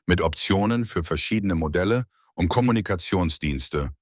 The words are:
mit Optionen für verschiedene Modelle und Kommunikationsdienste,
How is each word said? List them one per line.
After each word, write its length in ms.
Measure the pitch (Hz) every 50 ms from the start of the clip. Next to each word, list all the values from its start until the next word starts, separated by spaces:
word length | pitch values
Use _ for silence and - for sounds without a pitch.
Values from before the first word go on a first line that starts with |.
| -
mit 160 | - 90 87
Optionen 640 | 82 82 - - - - 98 98 101 110 117 120 117
für 180 | 107 - 92 80
verschiedene 520 | - 80 76 - - 110 107 101 98 87
Modelle 500 | 80 80 76 76 87 92 104 117 127 127 _ _ _ _ _ -
und 120 | - 92 87
Kommunikationsdienste, 1400 | - 123 123 123 117 110 92 - 101 87 - - 101 92 87 80 - - - 73 67 67 - - - 73 69 65 - _